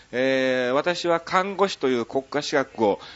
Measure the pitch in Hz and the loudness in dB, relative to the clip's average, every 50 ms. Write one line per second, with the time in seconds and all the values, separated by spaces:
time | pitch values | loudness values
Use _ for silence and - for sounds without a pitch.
0 | - _ 117 123 131 135 135 131 131 131 127 127 123 123 127 147 151 180 175 - | -16 _ -4 -2 0 0 0 0 0 0 0 0 0 0 0 0 0 0 -2 -2
1 | - 170 165 165 - - - 185 185 202 196 180 202 190 - - - 131 127 120 | 0 0 0 0 0 0 0 0 0 0 0 0 0 0 0 -2 0 0 0 0
2 | 117 - - 135 131 - - 147 147 - 156 139 131 - - - 110 101 92 - | -2 -2 -4 -4 -4 -4 -4 -6 -4 0 0 0 0 -2 0 2 2 2 2 2
3 | - - - | -4 -12 -20